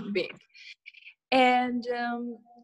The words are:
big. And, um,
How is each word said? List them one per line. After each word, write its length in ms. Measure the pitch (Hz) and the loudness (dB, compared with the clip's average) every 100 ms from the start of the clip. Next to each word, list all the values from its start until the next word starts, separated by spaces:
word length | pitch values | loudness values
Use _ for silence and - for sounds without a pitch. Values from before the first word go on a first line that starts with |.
| 202 | -4
big. 200 | 196 - - _ - - - - - - - - | -4 -4 -8 _ -20 -20 -20 -20 -20 -20 -16 0
And, 520 | 262 254 247 254 247 240 240 | 4 6 4 2 -2 -4 -4
um, 400 | 240 240 240 226 _ - | -4 -6 -8 -12 _ -18